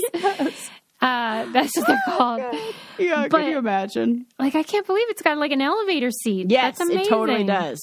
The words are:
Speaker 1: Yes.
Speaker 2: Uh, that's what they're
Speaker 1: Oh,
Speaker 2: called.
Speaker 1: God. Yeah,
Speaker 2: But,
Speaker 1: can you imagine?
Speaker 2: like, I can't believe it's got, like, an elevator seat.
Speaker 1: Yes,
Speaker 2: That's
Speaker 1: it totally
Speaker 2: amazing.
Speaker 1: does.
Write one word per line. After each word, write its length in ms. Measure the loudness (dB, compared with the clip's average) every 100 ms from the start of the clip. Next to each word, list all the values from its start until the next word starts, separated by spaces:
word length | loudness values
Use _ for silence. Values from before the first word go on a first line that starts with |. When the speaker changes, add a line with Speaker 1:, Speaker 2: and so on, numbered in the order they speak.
| -4
Speaker 1:
Yes. 560 | 0 -2 0 -2 -4 -12 -18 _ _
Speaker 2:
Uh, 440 | 0 0 -2 -4 0
that's 240 | 0 2 2
what 100 | 2
they're 160 | 2 2
Speaker 1:
Oh, 80 | 2
Speaker 2:
called. 240 | 2 2
Speaker 1:
God. 140 | -4 -6 -8 -10 -14 -2
Yeah, 300 | 0 0 2
Speaker 2:
But, 120 | 2
Speaker 1:
can 80 | 2
you 80 | 0
imagine? 680 | 0 -2 -2 0 0 0 -4 -4
Speaker 2:
like, 160 | -2
I 80 | 0
can't 240 | 0 -2 0
believe 180 | 0 0
it's 100 | 0
got, 140 | 0 0
like, 140 | 0
an 80 | 0
elevator 500 | 0 0 0 0 0
seat. 400 | -2 -2 -2 2
Speaker 1:
Yes, 280 | 2 2 0
Speaker 2:
That's 120 | 0
Speaker 1:
it 160 | 0 2
totally 340 | 2 2 0
Speaker 2:
amazing. 40 | 0
Speaker 1:
does. 340 | 0 -2 -6